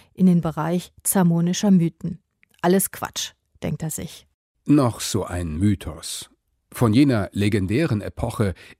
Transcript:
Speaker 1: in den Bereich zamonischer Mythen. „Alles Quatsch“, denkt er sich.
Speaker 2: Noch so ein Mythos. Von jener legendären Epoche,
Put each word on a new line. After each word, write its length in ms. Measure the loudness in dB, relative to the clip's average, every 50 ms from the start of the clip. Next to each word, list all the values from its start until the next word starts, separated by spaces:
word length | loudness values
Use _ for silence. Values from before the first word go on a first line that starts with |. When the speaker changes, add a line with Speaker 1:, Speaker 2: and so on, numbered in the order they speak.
| _ _
Speaker 1:
in 140 | _ 4 4
den 140 | 6 6 4
Bereich 500 | 2 -2 -4 -4 -4 -2 -2 -4 -4 -8 _ _
zamonischer 680 | -4 -2 2 2 4 4 4 2 0 0 0 0 2 4
Mythen. 480 | 4 4 4 2 -2 -6 -10 -12 -12 -12 _ _ _ _ _ _ _ _
„Alles 300 | 0 2 2 2 0 -2
Quatsch“, 420 | -6 -10 -12 -10 -8 -10 -10 -10 -12 _ _ _ _ _
denkt 200 | -8 -8 -6 -6
er 80 | -6 -8
sich. 360 | -8 -8 -10 -12 -14 -18 -20 _ _ _ _ _ _ _ _
Speaker 2:
Noch 340 | 2 2 2 2 0 -2 -4
so 240 | -6 -4 -4 -4 -4
ein 320 | -6 -6 -6 -6 -6 -2
Mythos. 720 | 0 0 0 0 0 -4 -10 -14 -12 -12 -12 -12 -12 -14 -18 _ _ _ _ _ _ _ _
Von 220 | -2 0 2 4
jener 380 | 4 4 4 4 2 0 -2 -2
legendären 680 | -2 -2 0 0 0 0 -2 -2 -2 -2 0 0 -2 -4
Epoche, 500 | -4 -8 -8 -8 -8 -6 -4 -2 -2 -2 -4 -6 -12 -20 -10